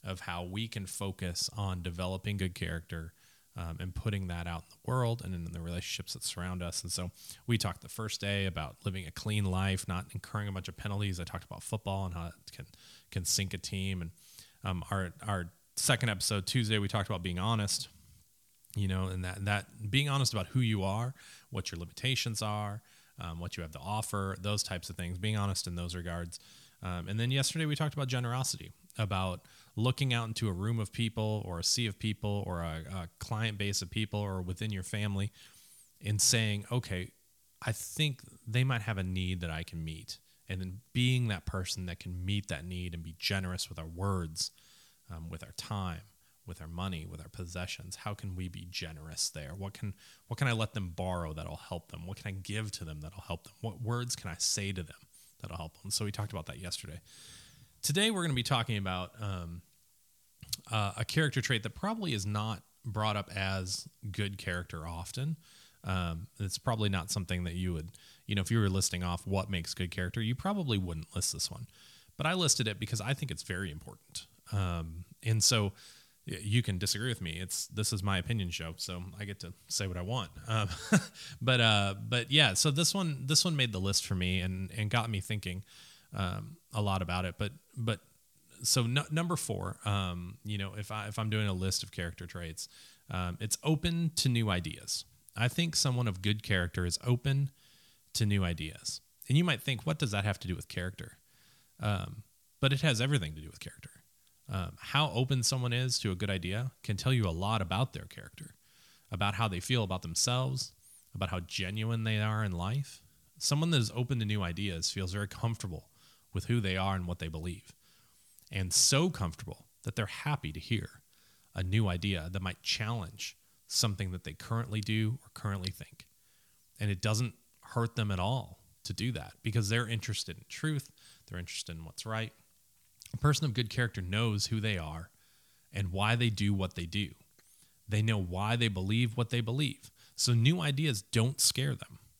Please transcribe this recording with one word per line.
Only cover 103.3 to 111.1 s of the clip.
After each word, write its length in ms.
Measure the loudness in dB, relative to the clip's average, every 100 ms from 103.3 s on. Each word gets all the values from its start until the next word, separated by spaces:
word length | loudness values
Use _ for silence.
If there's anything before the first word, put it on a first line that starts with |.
| -6
to 60 |
do 60 | -12
with 120 | -12
character. 380 | -14 -14 -20 -20 _ _ _ _ -6
Um, 280 | -4 -4 -6
how 320 | 0 2 4
open 320 | 2 2 4
someone 300 | 2 2 0
is 260 | 0 2 2
to 120 | 0
a 40 | 0
good 140 | 0
idea 420 | 0 0 -2 -4 -6
can 120 | -4 0
tell 160 | 4
you 160 | 4 4
a 40 |
lot 300 | 2 2 2
about 320 | 2 2 2
their 120 | -2 -10
character, 500 | -12 -14 -14 -16 -18 _ -20 -20 -20 _
about 240 | 0 0 2
how 120 | 0
they 120 | 0
feel 240 | 2 2
about 200 | 2 0
themselves, 680 | -2 0 2 2 2 0 -4 -10 -20 -20 _